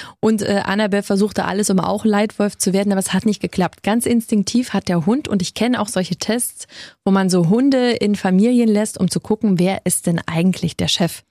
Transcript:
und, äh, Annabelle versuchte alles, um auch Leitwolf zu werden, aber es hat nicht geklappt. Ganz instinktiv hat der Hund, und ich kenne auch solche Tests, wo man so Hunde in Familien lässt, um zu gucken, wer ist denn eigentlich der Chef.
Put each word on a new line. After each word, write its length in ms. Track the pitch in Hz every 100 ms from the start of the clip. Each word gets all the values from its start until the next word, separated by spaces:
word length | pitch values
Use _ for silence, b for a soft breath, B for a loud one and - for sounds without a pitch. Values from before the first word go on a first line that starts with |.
| B B
und, 220 | 220 220
äh, 180 | - 202
Annabelle 380 | - 196 214 202
versuchte 420 | 202 202 208 -
alles, 240 | 175 185 208
um 120 | 190
auch 240 | 175 202
Leitwolf 520 | 220 202 214 - 208 -
zu 140 | 202
werden, 200 | 190 202
aber 80 | 190
es 120 | -
hat 140 | 190 214
nicht 160 | 202
geklappt. 400 | 175 - 175 -
Ganz 240 | - 226 240
instinktiv 680 | 233 - 214 190 240 247
hat 140 | 196 -
der 180 | 175
Hund, 220 | 156 262 -
und 160 | 202
ich 120 | 175
kenne 260 | - 226 247
auch 80 | 208
solche 260 | 190 185
Tests, 540 | 170 - 233 - - - B B B
wo 60 | -
man 180 | 196 185
so 200 | 180 165
Hunde 420 | 220 277 262 247
in 240 | 233 202
Familien 540 | 208 190 185 226 247 226
lässt, 320 | 208 220 -
um 100 | 180
zu 80 | -
gucken, 400 | - 214 220 180
wer 260 | 180 190
ist 220 | 180 - -
denn 140 | 170 -
eigentlich 500 | 165 185 175 170 -
der 100 | 82
Chef. 380 | - 170 - _